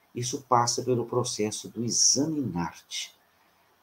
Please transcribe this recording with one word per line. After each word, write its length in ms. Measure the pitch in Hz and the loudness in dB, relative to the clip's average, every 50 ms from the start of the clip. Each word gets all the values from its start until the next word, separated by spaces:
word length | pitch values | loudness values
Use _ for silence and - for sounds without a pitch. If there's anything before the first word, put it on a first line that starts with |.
| _ _ - | _ _ -8
Isso 300 | 123 120 123 139 139 - - | -6 -6 -4 -6 -6 -2 2
passa 340 | 127 120 120 120 - - | 4 4 4 4 0 -2
pelo 240 | 117 127 127 113 117 | 0 0 0 0 0
processo 640 | - - 123 117 - - - 104 107 104 - - 95 | 0 0 0 0 0 -2 -2 -2 -2 -2 -6 -10 -10
do 140 | - 107 120 | -8 -6 -4
examinar-te. 1300 | 117 92 - - - - 113 143 160 156 147 135 107 85 85 85 80 - - - - - - - - - _ _ _ _ _ _ _ _ _ _ _ _ _ | -2 2 4 4 4 4 4 2 0 0 -2 -2 -2 -2 -2 -4 -4 -6 -10 -16 -12 -10 -10 -10 -10 -14 _ _ _ _ _ _ _ _ _ _ _ _ _